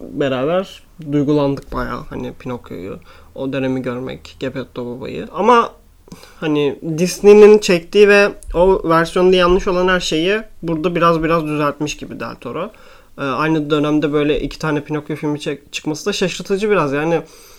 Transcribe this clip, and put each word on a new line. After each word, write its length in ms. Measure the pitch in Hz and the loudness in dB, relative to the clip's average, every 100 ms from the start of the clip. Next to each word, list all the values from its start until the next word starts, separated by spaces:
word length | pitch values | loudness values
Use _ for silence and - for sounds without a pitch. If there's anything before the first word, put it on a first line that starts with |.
beraber. 840 | - 135 139 127 139 180 196 - - - 156 | -14 -4 -4 -2 -2 -2 -4 -14 -20 -18 -4
Duygulandık 640 | 147 139 147 139 139 - | -2 0 0 0 -4 -8
bayağı 280 | 127 120 123 - | -8 -6 -8 -10
hani 240 | 135 123 | -12 -12
Pinokyo'yu. 680 | - 127 120 - 110 92 - - - - - | -12 -10 -12 -12 -14 -12 -14 -18 -20 -20 -10
O 180 | 135 | -6
dönemi 280 | 135 131 131 | -4 -4 -4
görmek, 540 | 123 123 131 135 - - | -6 -8 -10 -14 -16 -10
Geppetto 460 | 135 131 120 - 120 | -10 -8 -12 -10 -10
Baba'yı. 420 | 123 120 135 220 | -10 -12 -12 -12
Ama 380 | 160 214 233 214 - _ _ - - - - | -2 4 4 2 -6 _ _ -20 -20 -20 -10
hani 400 | 160 147 143 - 165 156 | -4 0 0 -4 -8 -2
Disney'nin 600 | 180 - 202 208 208 214 | -2 2 8 10 10 8
çektiği 480 | 208 175 - 202 202 | 4 0 0 4 6
ve 240 | 202 202 - - | 6 4 0 -6
o 360 | 160 185 190 165 | 2 4 4 2
versiyonda 460 | 165 165 190 180 185 | 2 2 2 4 4
yanlış 320 | 175 185 202 | 4 2 2
olan 200 | 180 185 | 0 0
her 120 | 180 | 0
şeyi 420 | - 160 175 214 220 - | 0 -2 0 -2 -6 -12
burada 320 | 165 165 175 170 | -6 -4 -2 2
biraz 280 | 170 165 | 2 2
biraz 220 | 160 170 156 | 0 -2 -2
düzeltmiş 520 | 151 147 139 147 - | -2 -2 -2 -6 -8
gibi 220 | 123 110 | -12 -10
Del 160 | 117 120 | -12 -10
Toro. 360 | 120 135 208 - - - _ - | -10 -10 -10 -12 -20 -20 _ -8
Ee, 40 | |
aynı 480 | 139 127 156 160 147 | -6 -2 0 0 0
dönemde 440 | 151 147 151 151 | -2 0 0 0
böyle 280 | 151 147 139 | 0 0 -2
iki 180 | 139 - | -4 -6
tane 240 | 156 151 | -4 -4
Pinokyo 320 | 147 151 147 147 | -4 -8 -8 -8
filmi 240 | 151 147 | -6 -6
çek-, 320 | 160 143 - | -8 -10 -12
çıkması 320 | - 156 151 208 | -10 -8 -6 -6
da 80 | |
şaşırtıcı 560 | 196 180 - 180 196 214 | -4 -4 -6 -6 -4 0
biraz. 240 | 190 147 | 0 0
Yani 280 | 143 160 165 - - - | -2 -2 -2 -4 -20 -20